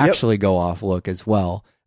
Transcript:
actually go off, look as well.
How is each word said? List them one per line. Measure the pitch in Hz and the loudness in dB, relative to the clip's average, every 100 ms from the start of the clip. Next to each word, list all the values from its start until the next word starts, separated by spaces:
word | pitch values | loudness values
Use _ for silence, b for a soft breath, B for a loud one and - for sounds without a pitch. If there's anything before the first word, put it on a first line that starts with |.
| 151 | 2
actually | - 113 104 | 2 2 2
go | 98 92 | 2 2
off, | 87 87 | 0 -4
look | 101 90 - | -4 -4 -4
as | 92 - | -8 0
well. | 107 90 90 - _ | 0 0 -4 -12 _